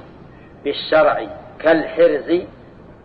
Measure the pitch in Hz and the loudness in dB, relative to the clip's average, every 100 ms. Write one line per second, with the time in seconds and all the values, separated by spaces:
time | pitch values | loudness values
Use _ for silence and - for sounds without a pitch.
0 | - - - - - - 143 139 - 156 | -14 -20 -20 -20 -20 -10 -8 -8 0 2
1 | 147 110 110 - - - 151 165 - 156 | 4 0 -6 -14 -18 -4 0 2 0 2
2 | 170 147 120 175 - - - - - - | 2 2 -2 -2 -4 -16 -20 -20 -20 -20